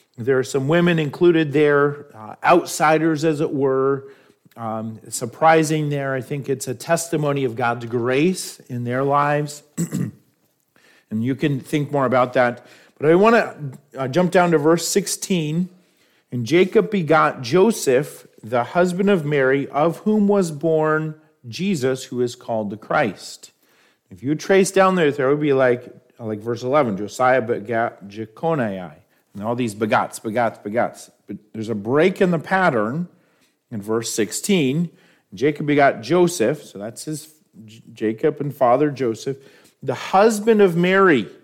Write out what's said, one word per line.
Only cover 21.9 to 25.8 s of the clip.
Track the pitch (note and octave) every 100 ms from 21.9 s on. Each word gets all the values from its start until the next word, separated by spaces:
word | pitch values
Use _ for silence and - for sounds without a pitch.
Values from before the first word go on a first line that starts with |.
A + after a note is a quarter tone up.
| C3 -
who | B2
is | B2
called | - - A2+ G#2
the | G#2+
Christ." | - D#3+ A#2+ F2 - - - _ _ _ _ _ _
If | F2+
you | B2
trace | D3+ - F#3+ F#3
down | F#3+ F#3+ F#3
there, | D3+
there | C#3+ C3
would | D3
be | D3+
like, | C3 B2+ A#2+